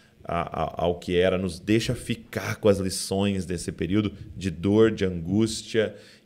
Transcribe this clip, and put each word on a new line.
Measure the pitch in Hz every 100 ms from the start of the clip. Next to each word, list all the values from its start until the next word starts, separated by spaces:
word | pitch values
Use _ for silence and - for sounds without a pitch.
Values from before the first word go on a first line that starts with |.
| _ _
a, | - 85 80 -
a, | 76 - 85
ao | 87
que | - 87
era, | 92 92
nos | 92 80
deixa | - 110 113 120
ficar | - 117 - 107 101 107
com | 107
as | 95
lições | 95 92 - 98 101 98 85
desse | 87 90
período | 87 85 101 104 - - -
de | 92
dor, | 82 92 104 113
de | 107
angústia | 95 87 82 101 110 - - 113 104 - - -